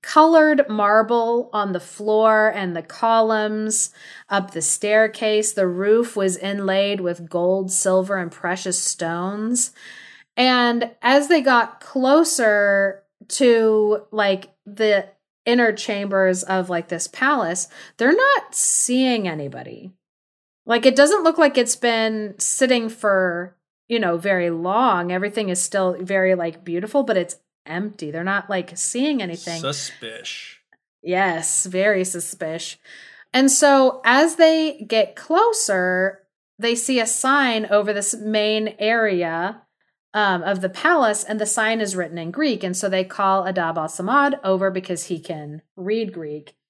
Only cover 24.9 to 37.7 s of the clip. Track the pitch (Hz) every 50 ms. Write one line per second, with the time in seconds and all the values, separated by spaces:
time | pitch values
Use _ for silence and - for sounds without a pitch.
24.9 | 196 180 175 175 180 185 196 208 208 226 214 190 180 180 - - - 196 190 185
25.9 | 180 - 185 185 196 190 185 185 185 180 170 170 165 - - 175 170 175 190 214
26.9 | - 285 269 233 214 185 175 180 - _ _ _ _ _ _ - 160 175 202 208
27.9 | 202 - 165 147 147 165 175 190 196 202 196 208 202 185 175 175 175 - - -
28.9 | - 247 262 302 294 254 196 175 165 170 - 175 170 165 156 135 143 143 - -
29.9 | - - 120 113 - - - - - - - - - _ _ _ _ _ _ _
30.9 | _ _ - 170 180 185 196 185 170 160 160 - - - - 190 180 185 196 214
31.9 | 208 190 185 185 180 175 170 - - _ 170 160 160 165 - - - _ _ -
32.9 | - - - - - - - _ - 254 269 269 269 - 302 285 277 269 262 254
33.9 | 254 - - 226 247 277 311 330 320 - 330 320 320 320 311 311 285 - 214 196
34.9 | 226 220 202 - - - - - 320 370 453 466 440 440 - - 196 185 180 185
35.9 | 185 185 190 196 190 - _ _ _ _ _ _ _ _ 214 233 233 233 - -
36.9 | 262 240 226 220 - - - 262 269 285 277 247 226 220 214 -